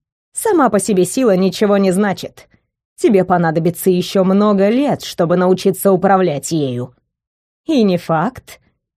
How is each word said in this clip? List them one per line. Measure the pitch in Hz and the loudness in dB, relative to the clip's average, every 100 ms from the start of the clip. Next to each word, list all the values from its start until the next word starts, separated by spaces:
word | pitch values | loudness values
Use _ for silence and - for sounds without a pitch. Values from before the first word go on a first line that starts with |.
| _ _ _ | _ _ _
Сама | - 453 359 247 | -6 -2 2 2
по | 202 | 0
себе | 214 185 180 | 0 0 0
сила | - 247 185 | 0 0 2
ничего | 190 180 208 202 | 0 0 0 2
не | 196 | 2
значит. | 180 208 170 - - - _ _ _ _ - | 0 0 -4 -10 -18 -20 _ _ _ _ -2
Тебе | 359 196 | 2 2
понадобится | 180 180 170 160 170 - 190 | 2 0 0 0 -2 -2 0
еще | 180 180 202 185 | 0 0 0 0
много | 196 208 202 202 | 2 2 2 2
лет, | 240 285 170 | 0 -2 -4
чтобы | - - 170 180 | -6 -4 -2 0
научиться | 185 185 196 185 196 | 2 0 0 0 0
управлять | 185 190 190 180 143 - | 2 2 2 0 -2 -4
ею. | 165 135 123 123 _ _ _ _ _ _ _ - | -4 -4 -4 -10 _ _ _ _ _ _ _ -4
И | 294 | 0
не | 208 175 | 2 0
факт, | - 160 196 - - - _ _ _ | -2 -2 -2 -6 -18 -20 _ _ _